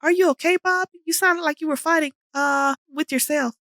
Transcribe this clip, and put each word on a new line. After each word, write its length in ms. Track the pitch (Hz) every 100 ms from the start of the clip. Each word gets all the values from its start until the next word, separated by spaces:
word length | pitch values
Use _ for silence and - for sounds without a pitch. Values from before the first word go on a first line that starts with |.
Are 120 | 302
you 180 | 349 370
okay, 260 | 269 330 359
Bob? 260 | - 370 370 349
You 80 | 330
sounded 300 | 330 381 349
like 180 | 330 294
you 80 | 311
were 80 | 285
fighting, 360 | - 330 302 - _
uh, 400 | 277 285 277 277 269 _
with 180 | 277 311
yourself. 440 | 269 - 302 262 226